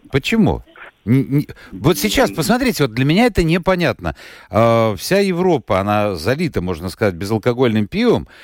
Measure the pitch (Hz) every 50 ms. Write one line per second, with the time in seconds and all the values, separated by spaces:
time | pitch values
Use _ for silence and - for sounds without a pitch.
0 | _ - - 139 - - 226 226 196 113 71 58 - - _ - - - _ _
1 | _ - 123 135 120 - 135 147 - - - - - - - 95 101 151 190 -
2 | - 214 - - 247 208 98 165 151 - 226 247 262 247 190 - 147 120 107 123
3 | 135 143 160 202 247 247 196 - 175 160 165 185 160 - 190 180 170 135 113 -
4 | - 82 73 - - - - - - _ 92 104 117 117 117 113 113 113 101 90
5 | - - 180 196 202 196 180 170 185 185 170 127 - - 107 92 98 104 104 107
6 | 104 104 95 82 76 104 131 151 180 143 - 98 87 92 90 78 90 90 - -
7 | 113 101 90 80 98 98 113 107 - 123 120 120 135 120 110 110 104 - - 196
8 | 240 240 175 110 - - - -